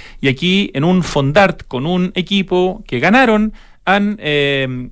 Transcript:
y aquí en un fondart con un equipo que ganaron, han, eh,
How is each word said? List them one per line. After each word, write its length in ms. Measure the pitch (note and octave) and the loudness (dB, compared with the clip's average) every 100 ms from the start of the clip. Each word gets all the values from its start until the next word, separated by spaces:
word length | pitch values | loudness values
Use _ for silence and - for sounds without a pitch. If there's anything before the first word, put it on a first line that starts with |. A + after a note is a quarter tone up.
| - - | -18 -4
y 80 | C#3+ | -2
aquí 420 | C3 F3 F#3+ G3+ | 0 0 0 0
en 100 | C3+ | 0
un 180 | D#3+ F#3 | 2 2
fondart 600 | - D3+ C3+ F3 F#3+ - - | 0 -2 0 4 2 0 -8
con 200 | B2+ D3 | -6 -2
un 240 | F3+ F3+ | -2 -2
equipo 720 | F3 F3 G3 F#3 F3+ F#3 F3+ - | -4 -2 -2 0 0 0 -2 -6
que 140 | B2 | -2
ganaron, 540 | D3+ B3 B3 G#3+ G#3+ - - - - | 2 4 4 2 0 -4 -18 -8 0
han, 320 | G3 G3+ G#3 | 0 0 -4
eh, 680 | D3+ D3 C#3+ C#3 C3 B2+ B2 | -2 0 0 0 -2 -6 -8